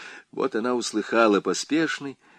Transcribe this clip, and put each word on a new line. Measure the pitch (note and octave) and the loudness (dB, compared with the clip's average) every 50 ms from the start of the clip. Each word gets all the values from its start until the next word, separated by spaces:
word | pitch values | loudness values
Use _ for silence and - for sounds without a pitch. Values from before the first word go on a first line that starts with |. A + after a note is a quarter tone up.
| - - - - - _ | -20 -20 -20 -20 -20 _
Вот | - - - C3+ - | -6 -4 -4 -2 -2
она | A2 A2 B2 B2 | -2 -2 -2 -2
услыхала | A#2+ A2 - - G#2+ G2 - A2+ A2+ A#2 A2 G2+ F#2+ | -2 -4 -2 -4 -4 -2 2 4 4 6 6 6 4
поспешный, | F2 F#2+ F2+ - - - C#3+ D#3+ D#3+ D3 - - C#3+ C#3 B2+ _ _ _ _ | 2 0 -2 -4 -2 -2 0 0 0 0 -4 -6 -8 -12 -14 _ _ _ _